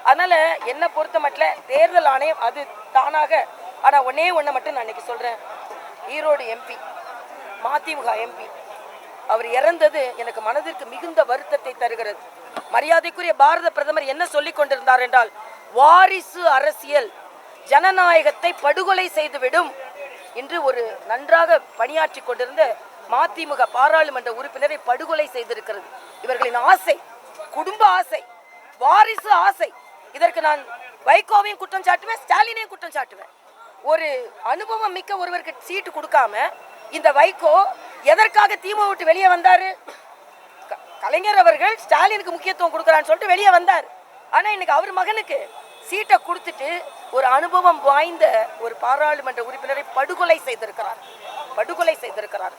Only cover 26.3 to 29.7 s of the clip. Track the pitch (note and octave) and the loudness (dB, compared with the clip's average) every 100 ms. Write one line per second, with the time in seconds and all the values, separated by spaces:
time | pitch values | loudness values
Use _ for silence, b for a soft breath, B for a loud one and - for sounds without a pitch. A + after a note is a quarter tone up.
26.3 | B3 A#3+ A#3+ C4 F#4 E4+ D4 - - - | -2 -2 0 4 4 2 -4 -4 -20 -20
27.3 | - - - D#4+ G#4+ G#4+ F#4 F4+ D4+ - | -20 -14 -10 -8 2 4 4 -2 -8 -12
28.3 | - _ - - - C#4+ F#4 G#4+ G#4+ G#4+ | -20 _ -20 -20 -2 2 4 4 2 0
29.3 | F#4 F#4+ G4 E4 | 2 2 0 -8